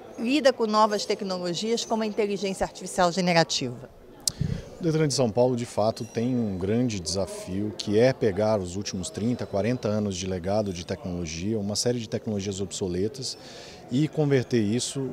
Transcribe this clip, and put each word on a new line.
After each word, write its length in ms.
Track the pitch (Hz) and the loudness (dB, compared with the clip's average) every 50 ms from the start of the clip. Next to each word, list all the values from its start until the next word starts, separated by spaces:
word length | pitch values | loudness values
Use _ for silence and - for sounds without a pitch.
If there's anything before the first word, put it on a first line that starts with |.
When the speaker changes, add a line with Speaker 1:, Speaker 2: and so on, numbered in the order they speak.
| - - - - | -8 -10 -10 -4
Speaker 1:
lida 320 | 233 226 262 302 240 269 | 0 2 4 4 6 6
com 160 | 247 - 233 | 4 4 2
novas 380 | 214 214 214 214 220 208 202 202 | 2 4 6 6 6 4 2 0
tecnologias 800 | - 214 202 220 196 185 180 180 180 175 156 208 220 233 226 - | 0 -2 -2 -2 -4 -4 -2 -2 -2 -2 -2 -2 0 0 0 -2
como 180 | - 233 220 220 | -2 -2 0 0
a 40 | |
inteligência 580 | 214 202 240 214 208 202 185 190 190 190 - 190 | 0 0 0 0 0 0 -2 -2 -2 -2 -2 -2
artificial 480 | 175 - - 190 180 - - 185 175 165 | -4 -4 -6 -12 -4 2 4 4 4 4
generativa? 760 | 185 185 180 175 165 165 160 - - 143 123 123 120 - - - - - - - - - - - - - - - - - - - - | 4 2 4 6 6 4 4 2 -2 -2 -4 -6 -8 -12 -16 -18 -20 -20 -20 -20 -8 -4 -4 -2 -2 -2 -2 -2 -4 -6 -8 -10 -4
Speaker 2:
O 20 | - | 0
detran 240 | 170 151 156 160 | 0 2 4 2
de 60 | 147 123 | 2 2
São 180 | 135 131 117 | 2 2 2
Paulo, 240 | 98 120 123 127 131 | 4 4 4 4 4
de 120 | 117 120 | 2 -2
fato, 360 | 117 - - 104 110 113 - 123 | -2 0 0 2 2 0 -2 -6
tem 320 | 117 - 117 113 123 131 | -6 -4 -2 0 0 0
um 220 | 123 117 107 95 | 0 0 -2 -2
grande 420 | 92 90 92 110 117 127 127 107 101 | -2 0 0 2 2 2 0 0 -2
desafio, 760 | 87 82 87 98 95 87 - - - - 90 95 104 107 104 | -4 -4 -2 -2 -2 -4 -6 -8 -8 -6 -4 -4 -4 -4 -4
que 220 | - - - 101 107 | -6 -2 2 4 6
é 160 | 117 131 131 | 6 6 6
pegar 440 | - - 113 92 90 104 107 110 104 | 4 2 2 2 2 2 2 2 2
os 160 | 92 87 87 | 0 -2 -4
últimos 360 | 98 104 - - 98 90 - | -6 -6 -4 -4 -4 -4 -6
trinta, 340 | - - 98 120 123 110 - | -4 -2 0 0 0 -2 -2
quarenta 420 | - - 98 95 110 127 127 - | -2 -2 0 2 2 0 0 0
anos 300 | 113 104 107 104 104 95 | 0 0 0 0 0 -2
de 100 | 87 95 | -2 -4
legado 460 | 92 92 92 82 92 98 107 110 101 92 | -2 -4 -2 -2 0 0 0 0 0 -2
de 140 | 85 87 | -6 -6
tecnologia, 720 | - 98 90 - 92 87 87 87 80 78 80 87 101 113 110 | -6 -6 -6 -6 -6 -4 -4 -4 -6 -6 -4 -4 -2 -2 -2
uma 180 | 101 101 104 | -2 -2 -2
série 220 | - - 120 123 123 | 0 0 0 0 -2
de 100 | 113 107 | -2 -6
tecnologias 500 | - 113 - - 107 101 95 104 98 92 101 | -6 -6 -4 -2 -2 -2 -2 -2 -4 -4 -4
obsoletas, 760 | 90 - - 104 92 87 90 95 110 - - 127 120 - - - - - - - - - - - - | -6 -4 -4 -4 -2 0 0 -2 -2 -4 -6 -8 -8 -10 -10 -12 -16 -16 -16 -16 -16 -18 -18 -8 -2
e 180 | - 127 156 147 | 0 2 2 2
converter 540 | - - 151 143 139 135 117 - - 120 107 | 0 0 2 4 4 2 2 2 2 2 4
isso 480 | 101 110 123 117 - - 139 135 127 | 2 2 0 -2 -2 -4 -6 -6 -6